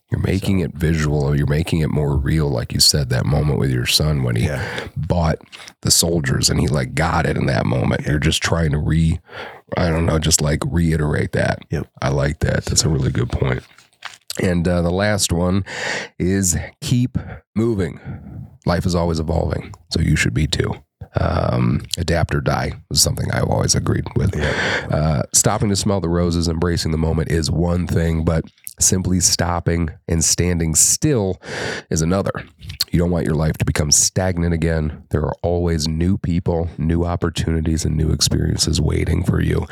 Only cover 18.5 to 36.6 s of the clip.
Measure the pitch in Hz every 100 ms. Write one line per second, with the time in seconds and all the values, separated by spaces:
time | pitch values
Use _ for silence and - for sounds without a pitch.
18.5 | - - 87 90 85 85 80 78 82 82
19.5 | - - - - 82 80 78 - - 76
20.5 | - - - - - - - 50 50 50
21.5 | 60 60 - - - 82 82 76 71 67
22.5 | 71 78 - - 71 - - - - -
23.5 | - - - - - - - - 76 73
24.5 | - - - - 85 78 69 - - 120
25.5 | 104 104 98 110 98 85 87 87 85 82
26.5 | 82 90 82 82 78 78 80 78 82 78
27.5 | 78 87 87 85 87 82 80 82 78 -
28.5 | _ - - - 95 90 90 82 - 87
29.5 | 85 85 85 82 - - 85 76 - 87
30.5 | 85 82 76 - - 156 127 95 90 -
31.5 | - - - - 80 80 95 - - -
32.5 | - - - - 82 87 87 69 76 78
33.5 | - - - 76 - - - 92 85 85
34.5 | 85 85 80 76 73 - 76 76 - 85
35.5 | 87 87 82 73 80 87 101 - 87 -
36.5 | 85